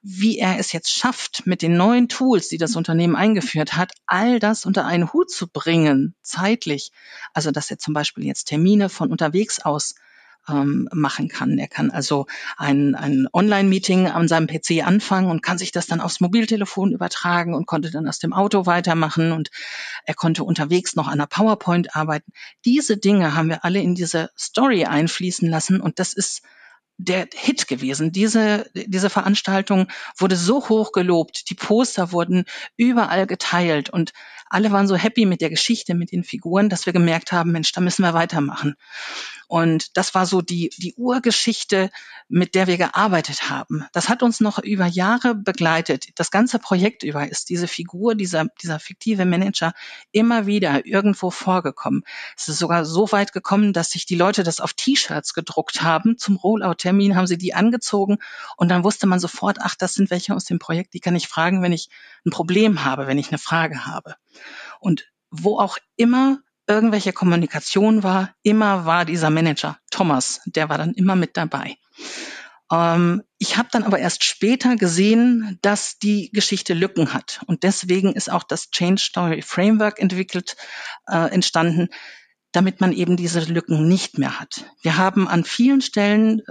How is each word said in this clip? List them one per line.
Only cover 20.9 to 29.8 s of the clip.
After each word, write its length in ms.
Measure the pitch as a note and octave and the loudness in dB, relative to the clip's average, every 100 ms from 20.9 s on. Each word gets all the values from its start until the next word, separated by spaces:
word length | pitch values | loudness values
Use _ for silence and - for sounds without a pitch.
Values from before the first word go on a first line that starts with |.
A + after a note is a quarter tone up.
| E3 | -4
noch 120 | C#3+ | -2
an 100 | D3 | -2
der 80 | D3 | -4
PowerPoint 680 | - A3 G#3 - F3 E3+ | 0 2 2 0 0 0
arbeiten. 380 | D#3 D#3 D3+ - - - _ | -4 -4 -4 -8 -20 -20 _
Diese 320 | A#3+ C#4 - G#3 | 2 2 2 0
Dinge 380 | D4 G3+ E3 | 4 4 4
haben 160 | D#3 D#3+ | 2 0
wir 120 | D#3+ | -2
alle 160 | F3 G3 | -2 0
in 140 | F3+ | 0
diese 360 | F3+ E3 E3 D#3+ - | 0 -2 -2 -4 -8
Story 480 | - - C4+ G#3 C#3+ | -4 2 2 2 2
einfließen 640 | D3 E3 - F#3 - E3 | 2 0 -2 -4 -2 0
lassen 320 | D#3+ - F#3 | 0 0 0
und 160 | - - | 0 -4
das 160 | F3+ | -4
ist 280 | - - - - _ - _ _ - | -4 -6 -8 -14 _ -20 _ _ -10
der 300 | F3+ F#3 F3+ | -2 -2 -4
Hit 340 | - - C4+ - | -4 -2 -2 -4
gewesen. 420 | C3+ C3 C#3 D#3+ | -4 -4 -2 -2
Diese, 600 | F#3 G#3+ A3+ G#3+ G#3 - | 0 2 2 2 0 -2
diese 360 | F#3 G#3 F#3 G3 | -10 -6 -2 0
Veranstaltung 800 | G3+ G3 G#3 - F#3+ F#3+ G3 | 0 2 0 0 -2 2 0